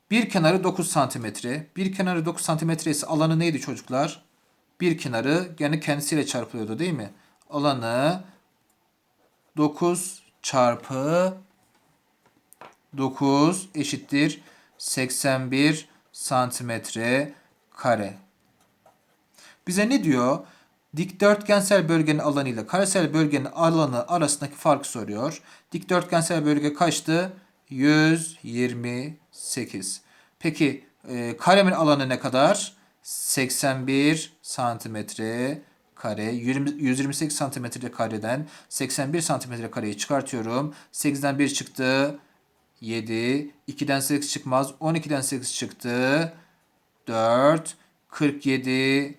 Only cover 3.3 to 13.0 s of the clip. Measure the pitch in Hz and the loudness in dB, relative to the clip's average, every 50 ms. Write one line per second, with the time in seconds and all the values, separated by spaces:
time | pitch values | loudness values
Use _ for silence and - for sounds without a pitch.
3.3 | 160 160 170 170 156 123 - 147 127 - - - 131 131 151 - - - _ _ | 4 2 2 2 0 -2 -4 -6 -10 -10 -8 -4 -2 -2 -2 -2 -4 -10 _ _
4.3 | _ _ _ _ _ _ _ _ _ - 175 175 160 165 - 135 120 113 117 139 | _ _ _ _ _ _ _ _ _ -2 0 0 0 0 -2 -4 -4 -2 0 2
5.3 | 156 175 185 180 - - 151 147 160 151 - 156 143 147 151 - 165 151 135 - | 2 2 0 -4 -6 -2 0 0 0 0 0 0 -2 -2 0 -2 0 0 0 0
6.3 | - 123 117 - - 117 107 107 110 127 170 185 160 123 104 98 - _ _ _ | -2 -4 -4 -6 -6 -6 -6 -4 -4 -4 -2 -2 -2 -4 -6 -10 -14 _ _ _
7.3 | _ _ _ - 151 147 143 147 135 123 117 117 120 123 139 156 185 190 - - | _ _ _ -8 -4 0 0 0 0 0 -2 -2 0 2 2 0 0 -2 -8 -16
8.3 | - _ _ _ _ _ _ _ _ _ _ _ _ _ _ _ _ _ _ _ | -20 _ _ _ _ _ _ _ _ _ _ _ _ _ _ _ _ _ _ _
9.3 | _ _ _ _ - 151 151 147 147 - 175 170 175 180 185 - - - _ _ | _ _ _ _ -2 2 2 2 2 2 0 0 0 0 -4 -8 -10 -14 _ _
10.3 | _ _ - - - 131 123 120 120 117 - - 135 131 139 151 165 175 185 185 | _ _ -8 -2 2 4 4 4 2 0 -6 -8 -6 -4 -2 0 2 2 2 0
11.3 | 185 190 - _ _ _ _ _ _ _ _ _ _ _ _ _ _ _ _ _ | -2 -6 -16 _ _ _ _ _ _ _ _ _ _ _ _ _ _ _ _ _
12.3 | _ _ _ _ - - - - _ _ _ _ - 135 | _ _ _ _ -20 -20 -20 -20 _ _ _ _ -6 -4